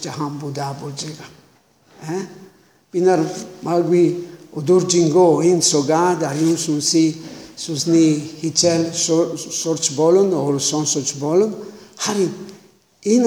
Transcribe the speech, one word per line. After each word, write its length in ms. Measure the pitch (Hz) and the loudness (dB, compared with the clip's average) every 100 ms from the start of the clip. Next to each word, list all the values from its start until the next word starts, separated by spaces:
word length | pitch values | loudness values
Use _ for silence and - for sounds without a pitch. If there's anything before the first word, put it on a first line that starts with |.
ҷаҳон 280 | 147 131 147 143 | -10 -8 -8 -8
буда 240 | 147 135 139 139 | -10 -8 -8 -8
бурҷига. 460 | 151 139 156 151 - - _ _ _ _ _ - 156 180 | -12 -12 -12 -14 -18 -20 _ _ _ _ _ -18 -8 -8
Э? 20 | 196 - - _ _ _ _ | -8 -14 -20 _ _ _ _
Бинар 280 | 180 185 180 156 - - - | 0 2 2 0 -6 -14 -12
магви 420 | 151 175 160 175 165 - - - - - | -2 0 2 4 4 0 -8 -18 -14 -8
удур 240 | 143 185 170 | 2 2 4
ҷинго 340 | 175 165 156 180 147 165 | 2 4 6 6 4 4
ин 100 | 180 | 2
сога 420 | - 147 139 160 180 175 | 2 0 2 2 2 0
дар 160 | 151 143 | -2 0
ин 200 | 160 165 | 0 0
сунси 480 | - 151 147 165 160 156 - - - - | -2 -2 0 2 2 0 -12 -18 -20 -14
сузни 500 | - 151 160 165 160 151 147 - | -8 -4 2 4 4 2 -4 -8
ҳичел 400 | 160 - 175 165 165 - | -6 0 2 2 0 -2
сор-, 260 | - 165 170 - - - | 0 2 0 -2 -10 -8
сорч 220 | 165 156 - 139 | -4 -4 -4 0
болун, 280 | 160 185 196 | 4 4 4
орусон 500 | 170 139 139 139 151 151 | 0 -2 -2 -2 -2 -2
сорч 240 | 151 127 | -2 -4
болун. 380 | 139 147 170 214 196 - - - - | -6 0 2 0 -2 -12 -18 -20 -10
Ҳарин, 280 | - 208 175 - - - _ _ _ _ 202 | -6 -2 -2 -4 -14 -18 _ _ _ _ 0
ин 80 | 240 | 2